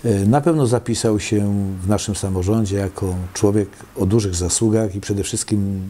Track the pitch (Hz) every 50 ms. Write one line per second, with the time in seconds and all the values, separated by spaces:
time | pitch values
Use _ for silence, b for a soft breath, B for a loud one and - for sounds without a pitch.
0 | - 120 104 98 98 104 120 147 143 170 160 156 139 113 123 117 120 - 113 -
1 | - 117 107 104 - - 110 104 101 101 101 101 98 98 95 92 90 95 104 98
2 | - - 101 - - 98 95 90 90 98 107 113 110 95 101 98 98 92 - -
3 | 101 92 92 90 90 92 - - - 101 101 107 101 98 - - - - - -
4 | 101 92 104 117 101 101 87 85 90 85 - - 113 110 107 110 110 101 92 101
5 | - - 101 101 95 - - 110 - - 107 104 98 98 98 95 95